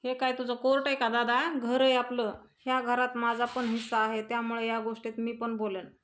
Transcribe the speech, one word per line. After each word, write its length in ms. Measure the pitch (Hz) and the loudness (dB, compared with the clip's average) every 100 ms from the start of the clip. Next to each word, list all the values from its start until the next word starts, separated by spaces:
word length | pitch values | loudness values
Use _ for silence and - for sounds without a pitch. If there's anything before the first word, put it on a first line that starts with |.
हे 100 | 247 | -4
काय 180 | 254 262 | 0 0
तुझं 240 | 254 240 240 | 0 -2 0
कोर्ट 320 | 262 269 277 | 2 4 2
आहे 80 | 269 | 0
का 120 | 233 | 2
दादा? 280 | 233 233 240 320 | 2 2 2 2
घर 280 | 294 233 254 | -2 0 4
आहे 120 | 262 254 | 6 4
आपलं, 360 | 247 247 214 - - _ 262 | 2 -2 -2 -4 -16 _ -2
ह्या 140 | 254 | 0
घरात 360 | 240 240 247 240 | 2 0 0 0
माझा 280 | 240 233 240 | -2 0 -2
पण 200 | 254 240 | 0 -2
हिस्सा 320 | 226 220 226 | -2 0 0
आहे, 240 | 220 220 | 2 0
त्यामुळे 440 | 214 233 233 233 226 | -2 -4 -2 -2 -2
या 120 | 226 | -2
गोष्टीत 400 | 220 220 233 220 | -4 -6 -8 -4
मी 120 | 226 | -6
पण 240 | 233 233 226 | -4 -4 -2
बोलेन. 280 | 214 185 165 _ | -2 -4 -10 _